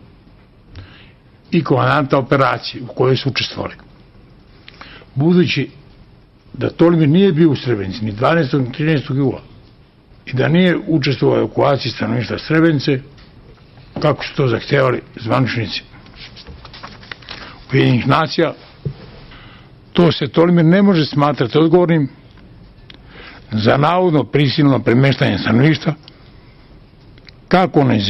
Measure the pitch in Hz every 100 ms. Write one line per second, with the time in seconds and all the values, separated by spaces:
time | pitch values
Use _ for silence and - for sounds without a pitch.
0 | - - - - _ _ _ - - -
1 | - _ _ _ - 170 131 131 127 143
2 | 139 143 131 139 127 120 - - 123 -
3 | 127 131 135 - 113 - 95 - - -
4 | - - - - - - - - - -
5 | - 131 160 180 160 143 127 - - -
6 | - - _ _ _ - - - 170 170
7 | 147 170 196 151 170 131 123 107 95 90
8 | 110 104 131 165 131 147 120 - 151 151
9 | - 135 135 85 - - - _ _ _
10 | _ - - 127 127 170 185 160 - 160
11 | 139 127 139 117 110 120 131 135 120 -
12 | 110 123 104 104 - 160 165 147 151 131
13 | - - - - - - - - - -
14 | 151 139 - - 131 113 - 143 131 117
15 | - - 110 127 123 117 101 - - -
16 | - - - - - - - - - -
17 | - - - - - - - 131 131 123
18 | 131 143 156 - 120 - - - - -
19 | - - - - - - - - - -
20 | 170 - 135 - 175 170 160 190 202 170
21 | 139 135 147 135 127 151 165 180 170 165
22 | 139 - - - - - - - - -
23 | - - - - - 110 110 131 151 180
24 | 180 151 110 139 143 160 143 123 113 117
25 | 139 123 123 98 - 113 147 151 170 147
26 | - - - - - - - - - -
27 | - - - - - 175 180 151 131 113